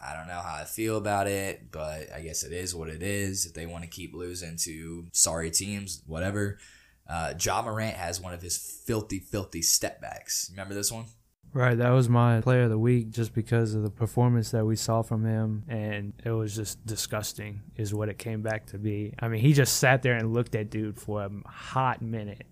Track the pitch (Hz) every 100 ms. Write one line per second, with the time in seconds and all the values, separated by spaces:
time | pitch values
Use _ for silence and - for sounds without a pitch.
0 | - 78 80 87 87 76 76 - 110 110
1 | 104 101 98 98 98 - - 80 78 76
2 | 78 73 80 80 - 87 92 87 80 78
3 | 95 101 98 98 85 80 85 85 85 -
4 | 82 78 87 90 85 82 87 78 82 85
5 | 85 - - 82 82 82 98 101 98 -
6 | - 80 92 101 101 101 - - _ _
7 | - 82 78 73 113 95 113 107 110 -
8 | 85 87 90 87 87 - - - - 113
9 | 107 98 - 104 92 85 85 - 110 -
10 | - - - - - 87 95 98 104 113
11 | 113 - _ _ - 131 123 117 120 127
12 | 120 120 120 113 113 127 120 110 117 123
13 | 113 110 113 - 107 117 113 107 107 101
14 | 113 - 123 120 110 117 110 113 - 113
15 | 110 113 110 110 110 107 107 113 107 104
16 | 101 - 117 113 110 107 104 - 110 110
17 | - 107 104 - 104 101 - - 104 104
18 | 107 101 117 110 110 110 - 101 107 104
19 | 104 - 117 113 131 143 131 - 135 131
20 | 127 120 113 117 117 113 107 107 107 107
21 | - 104 101 101 - - - 131 131 117
22 | 113 113 104 98 -